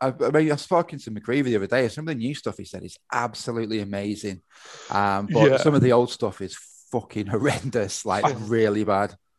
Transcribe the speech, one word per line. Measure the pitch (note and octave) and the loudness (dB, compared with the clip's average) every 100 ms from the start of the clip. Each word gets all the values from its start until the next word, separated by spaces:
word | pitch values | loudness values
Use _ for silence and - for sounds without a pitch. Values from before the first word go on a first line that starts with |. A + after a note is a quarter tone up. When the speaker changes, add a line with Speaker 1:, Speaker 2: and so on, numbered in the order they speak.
Speaker 1:
I, | C3 | -4
I | C#3+ A#2+ | 0 2
mean, | D3+ D#3 | 4 2
I | |
was | D3 - | 0 0
talking | F3 E3+ D3 | 0 0 -6
to | - | -12
McGreevy | G#2 - C#3 B2+ | -8 -2 0 2
the | A2 | 0
other | G2 | 2
day, | B2 | 0
and | A#2+ | 0
some | D3 | -2
of | D#3+ | -6
the | C#3 | -4
new | A#2+ D3 | -4 -6
stuff | - - | -8 -10
he | F#2+ | -12
said | F#2+ | -14
is | F#2 - _ | -14 -16 _
absolutely | B2 A#2+ G#2+ - A#2 A2 A2 | -2 -2 -4 -6 -4 -4 -4
amazing. | G2 G2+ G#2 G#2 G#2 F2+ _ - - - - | -4 -4 -4 -6 -6 -10 _ -20 -20 -18 -4
Um, | G2+ G2+ G2 G2+ | 0 2 0 0
but | B2 A2 | 4 6
Speaker 2:
Yeah. | C3 | 6
Speaker 1:
some | D#3 C#3+ | 4 4
of | |
the | B2 | 6
old | A#2+ B2 | 6 4
stuff | - A2 - | 0 -4 -4
is | F#2+ - - - _ | -10 -12 -18 -20 _
fucking | B2 - - G2 | -8 -6 -6 -4
horrendous, | G#2+ C#3 B2+ C3 A#2 F#2+ - G#2+ | 0 0 0 -2 -2 -2 -4 -2
like, | F#2+ D3+ | 0 0
Speaker 2:
I | |
Speaker 1:
really | B2 G#2+ A2+ A2 G#2 | -2 -2 2 2 2
bad. | G#2 G2 G2+ - _ | 2 0 0 -6 _